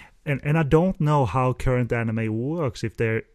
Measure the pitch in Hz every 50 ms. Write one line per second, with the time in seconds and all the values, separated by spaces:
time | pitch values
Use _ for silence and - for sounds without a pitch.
0 | - - _ _ - 156 139 131 - 147 151 165 160 131 156 156 175 190 185 -
1 | 156 147 151 147 135 98 - 131 127 127 123 - - 135 127 123 123 113 123 117
2 | 117 113 110 113 113 110 107 110 120 139 160 175 160 123 - - - 113 - -
3 | 117 113 113 113 - _